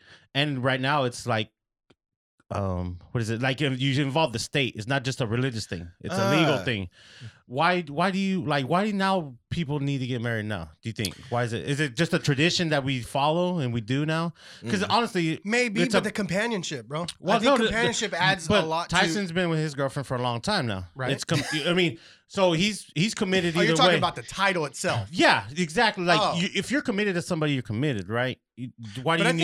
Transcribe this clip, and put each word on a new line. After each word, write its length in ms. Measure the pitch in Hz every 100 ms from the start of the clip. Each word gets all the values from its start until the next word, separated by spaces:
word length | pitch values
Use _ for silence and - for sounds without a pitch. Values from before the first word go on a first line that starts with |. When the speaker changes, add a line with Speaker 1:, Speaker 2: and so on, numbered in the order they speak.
| - - _ 139
Speaker 1:
And 260 | 151 135
right 200 | 127 135
now 240 | 131 147 127
it's 200 | - 120
like, 240 | 110 107 _ _ _ _ _ _ _ _ _ -
um, 480 | 98 98 90 90 87 -
what 100 | 123
is 80 | 107
it? 120 | 113
Like, 200 | 131 135
if 180 | 147 131
you 220 | 139 131
involve 300 | 139 143 160
the 60 | 113
state. 340 | - 151 123 -
It's 120 | 104
not 160 | 139
just 180 | 127 127
a 60 | 117
religious 400 | 117 131 113 -
thing. 200 | 87 85 -
It's 140 | - -
a 160 | - -
legal 200 | 156 147
Speaker 2:
Ah. 80 |
Speaker 1:
thing. 260 | 139 107 92 _ - - 117 - -
Why, 360 | 123 170 180
why 260 | 156 143 185
do 80 | 190
you, 260 | 190 190
like, 240 | 139 143 127
why 180 | 175 214
do 80 |
now 420 | 202 190 190 147 123 -
people 280 | 170 139 147
need 200 | 139 139
to 80 | 127
get 120 | 127
married 240 | 120 113 107
now, 260 | 101 80 -
do 80 | 113
you 40 |
think? 220 | 110 101 - -
Why 140 | 120
is 100 | 120
it? 140 | 110 76
Is 100 | 143
it 160 | 151 117
just 160 | 165
a 40 | 170
tradition 500 | - 135 165 165 165
that 140 | 151
we 180 | 131 131
follow 580 | 120 139 147 165 180 180
and 120 | 127
we 100 | 117
do 220 | 107 135 156
now? 280 | 160 165 - - - 220
'Cause 140 | 214
Speaker 2:
Mm. 60 | 196
Speaker 1:
honestly, 500 | 208 233 180 165 156
Speaker 3:
Maybe, 380 | 196 233 247 202
Speaker 1:
it's 100 | 262
Speaker 3:
but 60 | 202
Speaker 1:
a 40 | 208
Speaker 3:
the 60 |
companionship, 760 | - 185 180 233 208 156 139 107
bro. 180 | 151 170 -
Speaker 1:
Well, 160 | 151 220
Speaker 3:
I 20 |
think 40 | 240
Speaker 1:
no, 60 | 269
the, 60 |
the, 60 | 226
Speaker 3:
companionship 440 | 214 240 226 208 170
adds 280 | 185 190 156
Speaker 1:
but 160 | 202
Speaker 3:
a 40 | 160
lot 220 | 160 170
to 60 | 175
Speaker 1:
Tyson's 360 | 185 208 190
been 180 | 165 175
with 80 | 160
his 160 | 156 139
girlfriend 320 | 139 147 131
for 80 | 127
a 40 |
long 200 | 123 117
time 240 | 196 208 123
now. 220 | 95 90 -
Speaker 3:
Right. 160 | 127
Speaker 1:
It's 120 | 139
com-, 180 | - 170 139 156 147
I 60 |
mean, 260 | 175 170 - - - _
so 260 | - 185
he's, 380 | 165 202 196 - 147
he's 180 | 214
committed 420 | - 196 190 175 160
Speaker 3:
Oh, 60 |
you're 80 | 175
Speaker 1:
either 40 | 160
Speaker 3:
talking 140 | 185
Speaker 1:
way. 40 | 165
Speaker 3:
about 180 | 175 -
the 80 |
title 420 | - - 196 180 143
itself. 420 | - 180 127 98
Speaker 1:
Yeah, 320 | 175 320 139 101 147
exactly. 480 | 170 170 220 202
Like, 160 | 175 165
Speaker 3:
Oh. 140 | 180 170
Speaker 1:
you, 140 | 180 165
if 160 | -
you're 100 | 269
committed 320 | 285 202 208 175
to 60 |
somebody, 320 | - 165 156
you're 80 | 135
committed, 460 | - 110 151 110 90
right? 300 | 117 127 - _ -
You, 160 | 123 - 113 104
why 140 | 131 165
do 60 |
Speaker 3:
But 20 | 220
Speaker 1:
you 40 |
Speaker 3:
I 20 |
Speaker 1:
need 60 | 165